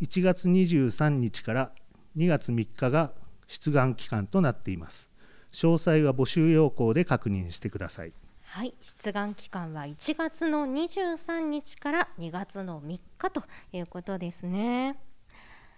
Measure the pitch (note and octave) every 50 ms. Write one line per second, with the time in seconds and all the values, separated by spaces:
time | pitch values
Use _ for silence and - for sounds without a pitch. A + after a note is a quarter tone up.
0 | E3 - - F#3 F3+ F#3 F3+ - - F3+ F3+ F#3+ F#3 E3 F3 C#3+ C3 A#2 - -
1 | D3+ D3+ D3 C3 A#2+ G#2 - - - A#2 A2+ C3 C3 - - - - - - -
2 | - - - D#3 E3+ F3+ D3+ C3+ - - A#2+ A#2 G#2+ - - - C3+ B2 C3+ D#3+
3 | D#3+ C3+ - - - - - - - - - - - D#3 C#3+ C#3 B2+ C3 A#2 -
4 | - - A#2 G#2+ G2 - - F#3+ F3 C3 A2 - - - F#2 E2 D#2+ - - -
5 | - _ - - - - - - - - - - - E3 E3 D#3 - F3+ D#3 D#3
6 | D3+ C#3 B2+ C3 B2+ - - E3+ D#3 E3 D#3+ D#3 D#3 C3+ - - A#2+ A2+ A2+ D#3+
7 | F3+ - B2+ - - A2 G2 F#2+ F2+ E2+ F2 - - G#2+ - F2 F2 E2 - -
8 | E2 E2+ - - - - - - - - - F#3+ A#3+ B3 - - - - - -
9 | - G#3+ G3 G#3 G3+ G#3 G3+ - - - - F#3 E3+ D#3+ D#3 D3+ C#3+ D3 D3 -
10 | - D4+ D4+ E4 D#4+ D#4 - - E4+ D#4+ D4+ D4+ D4 C4 C4 D4 E4+ E4+ - G4
11 | F#4 E4+ E4 D#4+ - - E4 E4+ D#4+ D4+ D4 D4 - - - - - C#4+ D4 E4+
12 | - - - F3 E3+ E3 E3 F#3 G3 - - G3 F#3+ F#3 E3 D3+ C#3+ D#3 F3+ F3
13 | - - - - - F#4+ - C#4+ - - - - - - - F3+ E3+ - - F3+
14 | - G#3 F#3+ F3+ F3 F3 - - - F3+ F#3 G3+ A3 A#3+ B3 B3 C4 C4+ C4+ -
15 | - - - - - - - - - - - - - - -